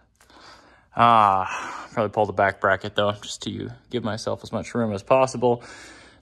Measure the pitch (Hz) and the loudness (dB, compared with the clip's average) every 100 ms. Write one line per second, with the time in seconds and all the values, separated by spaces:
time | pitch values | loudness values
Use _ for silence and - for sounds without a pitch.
0 | _ _ _ - - - - _ _ - | _ _ _ -20 -20 -20 -20 _ _ 2
1 | 117 117 101 95 92 - - - - - | 6 6 6 4 -2 -8 -10 -14 -8 -4
2 | 104 113 104 98 98 - 101 95 107 - | -2 0 0 2 0 2 0 0 -2 -2
3 | 104 104 - - 110 101 104 120 _ 120 | -2 -2 -10 -12 -10 -8 -10 -14 _ -6
4 | 110 107 107 107 - 113 82 120 113 98 | -6 -6 -6 -8 -6 -8 -6 -4 -2 -4
5 | - 131 131 120 123 120 - - - - | 2 2 2 2 0 0 -4 -20 -20 -20
6 | - _ | -20 _